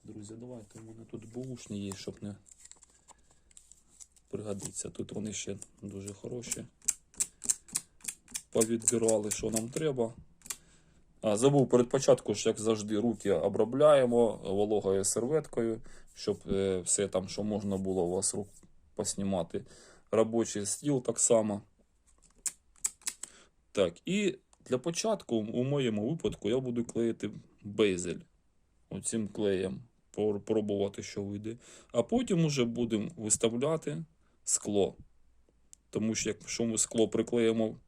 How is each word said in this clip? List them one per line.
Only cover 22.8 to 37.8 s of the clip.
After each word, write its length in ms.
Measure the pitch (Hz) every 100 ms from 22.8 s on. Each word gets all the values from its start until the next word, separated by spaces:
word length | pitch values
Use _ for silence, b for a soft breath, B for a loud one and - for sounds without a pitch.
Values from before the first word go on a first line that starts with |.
| - - - - B B B _ _
Так, 220 | - 90 -
і 340 | - 196 196 - _ _ -
для 80 | 123
початку 580 | 165 165 220 202 - 113
у 280 | 107 120
моєму 460 | 131 143 123 104 110
випадку 400 | 165 - - 101
я 100 | 127
буду 240 | 131 120
клеїти 460 | 117 110 117 110 107 - - _
безель 560 | 101 107 107 90 90 - - _ _ _ _ _ _
оцим 380 | 98 - 113 104
клеєм, 540 | - 104 95 95 64 - _ _ -
пор-, 240 | 107 101
пробувати, 600 | - 110 104 101 98 -
що 200 | 98 -
вийде. 340 | 101 101 107 120 B B B
А 100 | 120
потім 420 | 117 240 240 180
уже 200 | 160 139
будемо 460 | 120 117 117 110 107 -
виставляти 880 | 107 - 117 117 143 160 147 160 160 _ _ _
скло. 520 | - - - 101 90 - - _ - _ _ _ _ - _
Тому 240 | 104 110
що, 160 | 107 110
якщо 340 | 101 - -
ми 140 | 117 110
скло 300 | - 117 107
приклеїмо 680 | 110 113 120 113 113 110 117